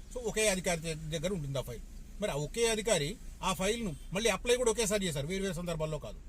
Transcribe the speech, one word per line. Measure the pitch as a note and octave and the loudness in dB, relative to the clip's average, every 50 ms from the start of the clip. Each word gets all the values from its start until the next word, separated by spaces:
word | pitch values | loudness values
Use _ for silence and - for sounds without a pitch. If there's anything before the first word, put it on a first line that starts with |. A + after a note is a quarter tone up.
| - - - | -12 -10 -8
so | B3 | -4
ఒకే | A#3+ G#3+ - G#3+ A3 G#3+ | -4 -2 0 2 4 4
అధికారి | F#3+ F#3 D#3 F#3+ F3 D#3+ | 4 2 2 0 0 0
దగ్గ-, | D3+ E3 D#3+ D3+ D#3+ D3+ D#3 D#3+ | -2 -4 -4 -4 -4 -4 -4 -2
దగ్గర | D3 F#3 G3+ | -2 -2 -2
ఉంటుంది | F3 D3 C#3 C#3 C3 | -2 -2 -2 -4 -4
ఆ | |
ఫైల్. | A#2+ - A#2+ G#2+ - - - - - - - - | -4 -4 -8 -10 -10 -12 -12 -12 -12 -12 -6 -4
మరి | - - | -2 -2
ఆ | D3+ | 0
ఒకే | C#3+ D3+ D3 - A3+ A#3 A3+ | -2 -2 -2 0 2 4 4
అధికారి | A3+ G#3+ G#3+ A3+ G#3 E3+ C#3+ C#3+ G#3+ - - - - - - | 4 2 4 4 4 4 4 0 -2 -6 -10 -12 -10 -2 0
ఆ | F3+ F3+ | 0 0
ఫైల్ను | - F#3+ G3+ A3+ A#3 A#3 F#3+ D3 - - - D#3 | 2 2 2 2 0 -2 -4 -4 -6 -6 -4 -2
మళ్ళీ | F#3+ A#3 A3+ | 2 2 2
అప్లై | F#3+ F#3 - B3 A#3+ | 2 2 4 4 4
కూడా | B3 B3+ A#3 | 6 6 4
ఒకేసారి | G#3+ A#3 A#3 F3+ G#3 G#3+ F#3+ | 4 4 4 4 4 4 2
చేశారు, | F3+ C#3+ D3 C3+ | 2 0 0 -2
వేరు | D3+ F#3 F#3+ F#3+ | 0 0 0 0
వేరు | G3 F3 | 0 -2
సందర్భాల్లో | D#3+ F3 F3 E3 D#3 D#3 D#3 D#3 C#3+ | -2 -2 -2 -2 0 0 -2 -2 -4
కాదు. | - G#2+ - - - | -6 -8 -10 -12 -12